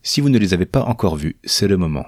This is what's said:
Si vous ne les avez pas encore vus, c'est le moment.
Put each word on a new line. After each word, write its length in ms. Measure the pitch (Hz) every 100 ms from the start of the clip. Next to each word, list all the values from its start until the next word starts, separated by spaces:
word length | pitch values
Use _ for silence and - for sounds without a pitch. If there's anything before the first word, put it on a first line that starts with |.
Si 200 | - -
vous 80 | 143
ne 80 | 123
les 160 | 101
avez 100 | 87
pas 200 | 92 135
encore 320 | 117 117 92 78
vus, 200 | 78 -
c'est 240 | - - 101
le 80 | 95
moment. 300 | 85 71